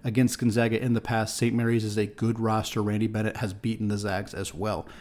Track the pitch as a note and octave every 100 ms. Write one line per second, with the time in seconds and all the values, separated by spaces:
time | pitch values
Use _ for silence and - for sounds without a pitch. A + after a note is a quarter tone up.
0 | B2+ A2+ B2 - A#2 G#2+ A#2 A2+ B2 A#2
1 | - A2+ G#2+ - A#2+ A2+ A#2 A#2 G#2+ G#2
2 | G#2 - A2+ A2+ A2+ A2 G#2+ A#2 G#2 G#2
3 | A2 G#2+ A2 - G#2 F#2+ A#2 A2+ G#2+ G#2
4 | G2+ F#2+ G#2 - G2 D#2 G#2+ F2 - -